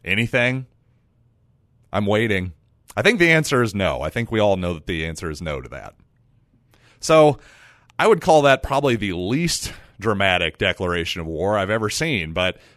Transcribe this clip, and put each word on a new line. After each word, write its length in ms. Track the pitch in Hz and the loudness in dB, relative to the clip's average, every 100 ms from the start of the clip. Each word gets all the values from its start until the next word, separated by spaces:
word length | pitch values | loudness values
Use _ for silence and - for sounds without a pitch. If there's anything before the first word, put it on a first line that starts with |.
Anything? 640 | - 101 117 127 123 131 127 _ _ _ _ _ _ _ _ _ _ _ - | -4 -2 0 0 -2 -4 -10 _ _ _ _ _ _ _ _ _ _ _ -8
I'm 140 | 104 104 | -4 0
waiting. 460 | 107 113 98 90 - _ _ _ - | 0 0 -2 -4 -12 _ _ _ -2
I 60 | |
think 160 | 170 226 | 0 4
the 140 | 170 | 4
answer 300 | 160 156 131 | 4 2 0
is 120 | 113 | 0
no. 260 | 101 90 65 | 0 -2 -2
I 80 | 78 | -4
think 200 | 120 117 | -6 -4
we 80 | 110 | 0
all 180 | 104 95 | 2 2
know 180 | 87 | -2
that 120 | 80 - | -6 -6
the 200 | 82 80 | -6 -6
answer 220 | 76 82 | -6 -10
is 120 | 73 | -8
no 180 | 82 69 | -8 -8
to 80 | 64 | -10
that. 240 | 64 50 - _ _ _ _ _ _ _ _ _ _ | -16 -18 -20 _ _ _ _ _ _ _ _ _ _
So, 380 | - 160 151 139 - - - _ _ - | 2 6 6 4 -8 -20 -20 _ _ 0
I 60 | 196 | 2
would 120 | 185 | 4
call 220 | 180 156 | 4 6
that 220 | 139 131 | 6 4
probably 320 | - 139 139 117 | 2 0 0 0
the 160 | 101 | -2
least 600 | 87 90 139 170 - - - - - | -4 -2 -2 -2 -4 -8 -14 -20 -8
dramatic 580 | 107 98 98 90 82 - | -4 0 2 2 0 -2
declaration 640 | 98 87 92 87 82 90 | -2 -2 -2 -2 -4 -6
of 80 | 80 | -6
war 280 | 80 98 104 | -4 0 0
I've 140 | 95 | 0
ever 180 | 110 107 | -2 -2
seen, 440 | - 160 113 80 | -4 -4 -4 -4
but 240 | 82 92 - _ | -2 -2 -4 _